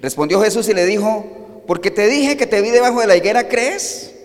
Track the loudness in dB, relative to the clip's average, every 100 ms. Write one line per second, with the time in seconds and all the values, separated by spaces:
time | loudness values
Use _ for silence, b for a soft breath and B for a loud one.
0 | -8 -4 0 2 2 0 -2 0 2 0
1 | 0 -2 -6 -16 -18 -20 -6 -2 -2 0
2 | 2 2 0 0 0 0 2 2 2 0
3 | 4 4 4 0 0 -2 -2 -4 -8 -10
4 | -14 -20